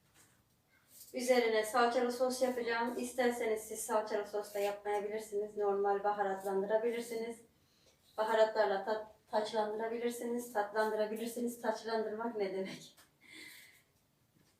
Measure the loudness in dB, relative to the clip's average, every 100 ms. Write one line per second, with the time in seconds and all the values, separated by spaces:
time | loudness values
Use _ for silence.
0 | _ _ -20 _ _ _ _ _ _ -20
1 | -10 -2 4 6 6 4 2 4 4 4
2 | 2 2 0 2 0 0 0 0 0 -2
3 | -4 0 2 2 0 -2 -4 -8 0 0
4 | 0 -2 -2 -4 -4 -2 -2 -2 -2 -2
5 | -2 -6 -4 -4 -4 -2 0 2 2 2
6 | 2 0 0 -2 -2 -2 2 2 2 -2
7 | -4 -6 -6 -8 -14 _ _ _ _ _
8 | _ -4 2 6 6 6 2 2 0 -4
9 | -4 -16 _ -2 0 0 0 0 -2 -2
10 | -2 -2 -2 -4 -2 -2 0 2 2 2
11 | 0 -2 -6 -4 -4 -4 -4 -4 -2 -2
12 | -2 -4 -4 -2 -2 -2 -6 -8 -16 -20
13 | -20 _ -20 -20 -20 -20 -20 -20 _ _
14 | _ _ _ _ _ _